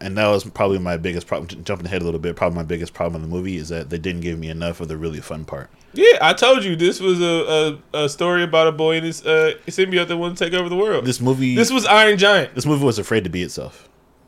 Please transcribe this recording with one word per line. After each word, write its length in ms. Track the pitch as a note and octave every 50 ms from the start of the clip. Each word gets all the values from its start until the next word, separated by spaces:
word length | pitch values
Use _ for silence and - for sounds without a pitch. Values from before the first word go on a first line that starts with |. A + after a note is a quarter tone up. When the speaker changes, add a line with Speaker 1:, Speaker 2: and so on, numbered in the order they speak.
Speaker 1:
And 180 | F#2+ F#2+ F#2+ G#2
that 80 | G#2+
was 160 | G#2 G#2 G2 G2
probably 360 | G2+ - - G#2 G2 G2 F#2
my 160 | F2+ F2+ E2+ E2
biggest 300 | E2+ F#2 F2 E2+ - -
problem. 180 | - D2 E2 E2+
J-, 100 | - -
jumping 240 | F2 - G2+ F2 E2+
ahead 160 | F2+ F#2+ F2+
a 20 | F2
little 140 | E2+ E2 D#2+
bit, 140 | D#2 F2 E2
probably 200 | - F#2+ F2 E2+
my 80 | F2 D#2+
biggest 280 | D#2 F2 E2 F2 -
problem 300 | - - F2 E2+ E2+ D#2+
in 80 | D#2+ D#2+
the 40 | F2
movie 220 | F2+ F#2 F#2+ F#2
is 120 | E2 D2+ D#2
that 180 | E2+ E2 D2+ C#2
they 100 | E2+ E2
didn't 240 | D#2 F#2 F2 E2+
give 140 | E2 E2+ E2 E2
me 100 | D#2+ D#2+
enough 300 | D#2+ D#2+ F2 F2 E2+ -
of 80 | E2+ D#2
the 80 | D#2+ D#2
really 220 | D#2+ D#2+ D#2 D2+
fun 240 | D2 - E2 D#2 D#2
part. 260 | - - C#2 C#2 - _ _ _ _
Speaker 2:
Yeah, 260 | - C4+ G4 A#4+ A#4 -
I 120 | D3+ E3
told 320 | F#3 - A#3+ B3 C4 B3+ G3
you 100 | F#3+ E3+
this 220 | D#3+ E3+ F#3 F#3+ -
was 200 | F#3 F#3+ F3+ F3
a, 580 | F3 E3+ E3 E3 - D3 D#3 D#3 D#3 D#3 D3+ D3+ - _ -
a, 100 | D3+ D3
a 40 | C#3+
story 340 | - - F3 F3 F3 F3 F3
about 220 | D#3+ D#3+ D#3+ D#3+ D#3+
a 40 |
boy 240 | D#3 D3+ D#3+ D#3+ D#3+
and 100 | D#3+ D#3+
his, 180 | E3 D#3+ - -
uh, 300 | D#3 D#3+ D#3+ D#3+ D#3 D3 - -
symbiote 400 | F3 - F#3+ F#3+ F#3 F3+ F3 F3 E3+
that 80 | E3+
wanted 220 | E3+ F3 F3 F3 -
to 60 | F3+
take 100 | E3+ F#3
over 140 | F3+ F3 E3+
the 80 | F3+
world. 280 | F#3 G#3 A3 F#3 C3 A#2+
Speaker 1:
This 160 | B2+ A#2+ -
movie, 340 | A#2+ B2+ C3+ C3 C3 B2+ B2+
Speaker 2:
This 140 | G3+ A#3 A#3
was 120 | C4 B3 G#3
Iron 300 | - G#3 G#3+ A3 G#3+ G#3 F3
Giant. 360 | G3 G3+ G3+ F#3 C3 - -
Speaker 1:
this 100 | B2 -
movie 180 | D3 D3+ C#3 C#3+
was 140 | B2+ G#2+ G#2+
afraid 240 | F#2 - A2+ A2 F#2+
to 60 | F2
be 120 | E2 F2+
itself. 460 | F2 D2+ - - - - - - - _ _ _ _ _ _ _ _